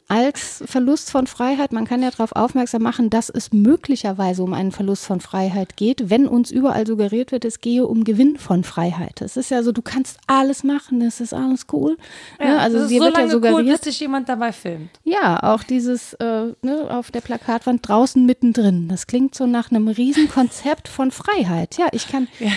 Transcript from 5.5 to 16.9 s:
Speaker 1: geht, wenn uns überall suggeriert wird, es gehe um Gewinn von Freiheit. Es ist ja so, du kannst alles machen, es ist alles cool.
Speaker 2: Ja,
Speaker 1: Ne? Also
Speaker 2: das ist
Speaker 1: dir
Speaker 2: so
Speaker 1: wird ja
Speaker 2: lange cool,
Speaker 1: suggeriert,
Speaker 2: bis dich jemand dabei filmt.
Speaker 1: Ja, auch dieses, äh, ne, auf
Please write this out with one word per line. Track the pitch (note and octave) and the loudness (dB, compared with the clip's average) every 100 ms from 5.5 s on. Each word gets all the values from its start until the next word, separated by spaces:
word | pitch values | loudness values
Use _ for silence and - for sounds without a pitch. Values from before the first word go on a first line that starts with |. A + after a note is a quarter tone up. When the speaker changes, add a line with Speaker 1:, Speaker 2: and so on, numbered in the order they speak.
| G3 F#3 - | -2 -6 -2
Speaker 1:
geht, | G#3+ C4 F#3+ | -2 0 2
wenn | A3+ C#4 | 4 4
uns | A#3+ A#3 | 2 0
überall | C4 C4 - A3 | 0 0 0 -2
suggeriert | G#3+ G3+ A3 B3+ | 0 0 -2 -2
wird, | B3 A3+ | -4 -6
es | - | -6
gehe | A#3 A#3+ B3+ | -2 0 2
um | A3+ | 0
Gewinn | A3 G#3 C#4 D4 | 2 4 4 2
von | - F3+ - | 0 0 0
Freiheit. | - F3 E3+ D#3+ - | -2 -2 -4 -8 -10
Es | - B3+ | -8 -6
ist | - | -4
ja | B3 | -2
so, | A#3+ | 0
du | A#3 | -2
kannst | - C4 C4 - - | -4 -6 -6 -8 -2
alles | C4+ C4+ C4+ C4+ | 2 2 0 -2
machen, | C#4+ - B3 | -2 -2 0
es | A#3 - | 0 -2
ist | A#3 | -8
alles | B3+ C4 C4 - | -4 -2 -2 -2
cool. | D4 C#4+ E4 - - - - | -2 0 -2 -8 -20 -20 -2
Speaker 2:
Ja, | C#4 | 2
Speaker 1:
Ne? | D4 | 4
Also | A#3 A#3 | 4 2
Speaker 2:
das | A3+ | 2
ist | |
Speaker 1:
dir | B3 | 4
Speaker 2:
so | E4 | 4
Speaker 1:
wird | D#4+ | 4
ja | |
Speaker 2:
lange | A#3 A#3 | 2 2
cool, | |
Speaker 1:
suggeriert, | A3+ A3 A#3+ D#4 | 4 4 4 2
Speaker 2:
bis | D4+ | -2
dich | B3 | -6
jemand | D4 C4+ B3+ | -4 -4 -4
dabei | A#3 A#3 | -4 -4
filmt. | - F3+ E3 E3 _ D#4+ | -6 -10 -10 -12 _ -4
Speaker 1:
Ja, | G4+ B3 E3 | 0 2 2
auch | - A3 | 2 0
dieses, | - B3+ A#3+ B3 - - | 0 -2 0 -4 -6 -6
äh, | A#3 A3 A3+ - | -4 -2 -4 -4
ne, | B3+ D4+ | -4 -4
auf | D4 | -4